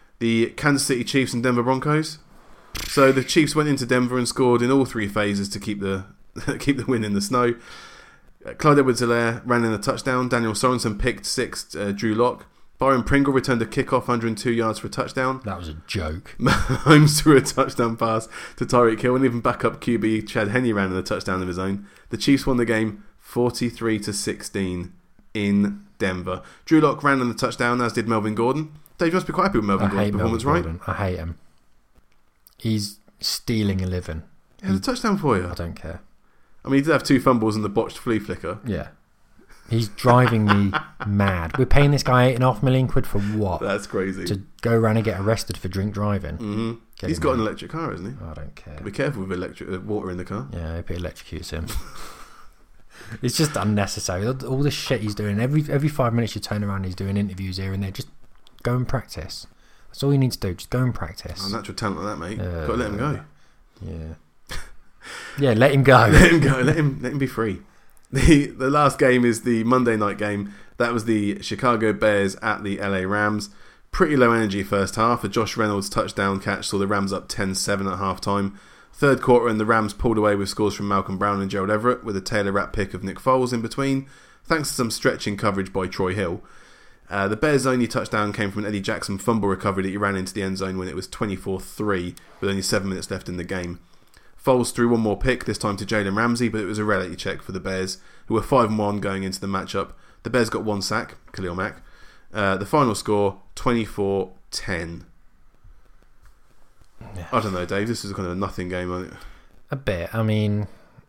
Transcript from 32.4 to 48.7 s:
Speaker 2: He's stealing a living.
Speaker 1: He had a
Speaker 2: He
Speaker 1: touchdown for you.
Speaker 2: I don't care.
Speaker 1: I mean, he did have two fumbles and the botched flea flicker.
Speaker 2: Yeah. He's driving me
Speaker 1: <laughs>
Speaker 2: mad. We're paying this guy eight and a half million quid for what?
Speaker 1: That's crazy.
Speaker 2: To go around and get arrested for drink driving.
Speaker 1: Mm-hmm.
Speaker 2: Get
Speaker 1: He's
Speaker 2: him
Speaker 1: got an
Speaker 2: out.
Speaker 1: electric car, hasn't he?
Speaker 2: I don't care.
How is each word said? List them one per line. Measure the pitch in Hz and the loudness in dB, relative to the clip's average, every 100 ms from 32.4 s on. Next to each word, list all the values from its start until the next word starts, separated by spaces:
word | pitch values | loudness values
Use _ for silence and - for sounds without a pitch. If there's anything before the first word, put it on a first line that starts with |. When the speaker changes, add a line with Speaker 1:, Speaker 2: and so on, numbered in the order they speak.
| _ _ | _ _
Speaker 2:
He's | 117 110 101 - _ - | -2 -2 -4 -10 _ -8
stealing | - - - 113 104 92 | -6 -6 -2 0 0 0
a | 92 | -2
living. | 90 - 80 - - _ _ | -4 -6 -10 -12 -20 _ _
Speaker 1:
He | 190 | -2
had | |
a | 190 | -2
Speaker 2:
He | |
Speaker 1:
touchdown | - 247 226 202 | 0 -2 0 0
for | 151 104 | 2 0
you. | 90 | 0
Speaker 2:
I | |
don't | - 85 | -6 -8
care. | - 80 - - - _ _ - - | -10 -12 -12 -16 -20 _ _ -20 -12
Speaker 1:
I | - | 0
mean, | 135 | 2
he | |
did | 147 | 4
have | 143 | 2
two | - 135 | 4 4
fumbles | 139 123 110 107 | 6 4 2 0
and | |
the | 104 | 0
botched | 101 110 - | 0 -2 -4
flea | - 110 | -2 -2
flicker. | - 85 80 104 | -2 -8 -8 -8
Speaker 2:
Yeah. | 127 90 - - _ _ _ - - - - | -6 -6 -8 -16 _ _ _ -20 -20 -20 -4
He's | 117 110 | -2 -2
driving | - 127 123 127 113 | 0 6 6 6 4
me | 104 101 101 - - | 4 4 4 0 -6
Speaker 1:
<laughs> | - 107 | -8 -2
Speaker 2:
mad. | 101 98 90 82 - | 2 2 2 -2 0
We're | 127 | 6
paying | 143 143 | 8 8
this | 143 | 4
guy | - 127 127 | 4 4 6
eight | |
and | 120 | 4
a | 131 | 2
half | 117 | 2
million | 135 131 127 | 2 2 2
quid | 135 127 | 2 2
for | 104 | 0
what? | 101 107 101 101 | 0 0 -2 -2
Speaker 1:
That's | 110 101 - | -2 -4 -4
crazy. | 107 95 95 87 | -4 -4 -4 -4
Speaker 2:
To | 95 - - | -6 -6 -6
go | 117 | 2
around | 117 113 110 | 4 4 2
and | |
get | 110 92 | 0 0
arrested | 98 110 - - | 0 0 -2 -8
for | 92 | -6
drink | 90 104 | -4 -4
driving. | 98 104 101 76 78 | -2 -2 -2 -4 -8
Speaker 1:
Mm-hmm. | 107 104 113 113 - - | -6 -4 -4 -6 -14 -10
Speaker 2:
Get | - | -6
Speaker 1:
He's | 160 | -2
Speaker 2:
him | |
Speaker 1:
got | 160 | 0
an | 131 | 0
Speaker 2:
out. | 107 | -2
Speaker 1:
electric | 101 82 | -4 -10
car, | 160 160 | -8 -8
hasn't | 90 95 135 | -8 -10 -12
he? | - | -12
Speaker 2:
I | |
don't | 78 76 | -12 -14
care. | - - | -14 -16